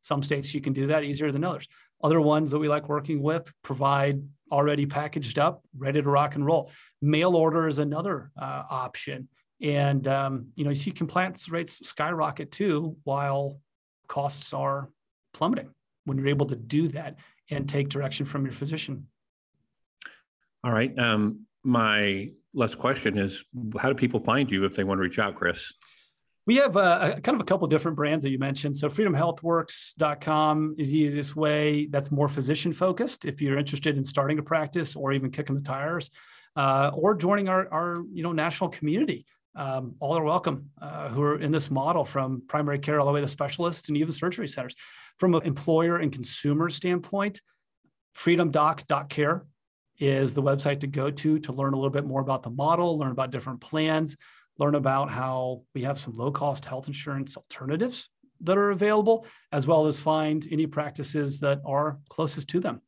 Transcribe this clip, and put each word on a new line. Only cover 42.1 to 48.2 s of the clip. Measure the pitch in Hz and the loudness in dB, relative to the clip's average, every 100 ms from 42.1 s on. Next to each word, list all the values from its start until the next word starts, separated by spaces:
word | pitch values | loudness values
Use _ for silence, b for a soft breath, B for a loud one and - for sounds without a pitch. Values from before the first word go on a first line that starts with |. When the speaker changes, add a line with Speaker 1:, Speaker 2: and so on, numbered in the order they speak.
| 139 131 131 - | -2 -2 -4 -4
Speaker 1:
primary | 151 147 143 | -2 0 -2
care | 143 151 | 0 2
all | 139 | 2
the | |
way | 143 | 2
to | 143 | 0
specialists | - 143 - 175 165 - | -2 -6 -2 -2 -2 -2
and | 147 | -2
even | 160 | 0
surgery | 147 170 180 160 | -2 -4 -4 -6
centers. | - 123 - B B B _ | -6 -10 -12 B B B _
From | 185 | 4
an | 170 | 4
employer | 156 139 - 160 170 170 | 2 -2 2 4 4 2
and | 156 | 0
consumer | 139 117 - 147 147 170 | -2 -4 -2 0 2 0
standpoint, | - 180 180 175 196 202 196 _ _ _ _ _ _ _ | -2 -2 -2 -2 -2 -2 -4 _ _ _ _ _ _ _
freedom | - | -2